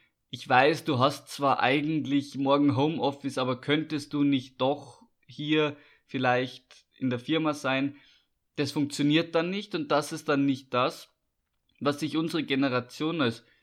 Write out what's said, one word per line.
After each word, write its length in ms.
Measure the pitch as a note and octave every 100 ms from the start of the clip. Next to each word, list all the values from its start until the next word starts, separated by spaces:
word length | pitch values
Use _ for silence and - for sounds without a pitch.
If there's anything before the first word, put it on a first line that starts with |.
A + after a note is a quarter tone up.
| _ _ _
ich 180 | - -
weiß, 360 | B2+ C#3+ D#3+
du 160 | - B2+
hast 300 | C#3 - -
zwar 300 | - C#3 -
eigentlich 800 | B2+ C#3+ D3 D#3 C3 C#3 C#3 C3+
morgen 380 | C3+ C#3+ C#3+ B2+
Homeoffice, 640 | D3+ - C3 C#3 C3+ C3
aber 240 | B2+ B2+
könntest 520 | - D#3 D#3 D3+ -
du 100 | D3
nicht 380 | C#3+ C3+ A#2+ -
doch 400 | C3 C#3+ - - _ _ -
hier 500 | C3+ D3+ D#3 D3+ C#3+ - _ -
vielleicht 800 | C3 B2+ B2 C3 - _ - _ -
in 120 | C3
der 100 | A#2+
Firma 340 | C3+ D#3+ D#3
sein? 420 | D3 C3+ C3+ C#3 - _ _ _ _ _ -
Das 140 | C3+
funktioniert 640 | D#3 C#3 - D3 D#3 E3 E3
dann 140 | F3
nicht 240 | G3 G3+
und 160 | E3+ C#3+
das 220 | D3 D3+
ist 180 | D#3 -
dann 160 | C#3 C#3
nicht 280 | C3 -
das, 380 | B2 C3+ - - _ _ _ _ _ _ -
was 200 | C3+ C#3+
sich 180 | D#3+ D#3
unsere 260 | E3 E3+
Generation 760 | C#3 C3+ C#3 B2 B2 - D#3 E3+
als 220 | B2 A#2 _ _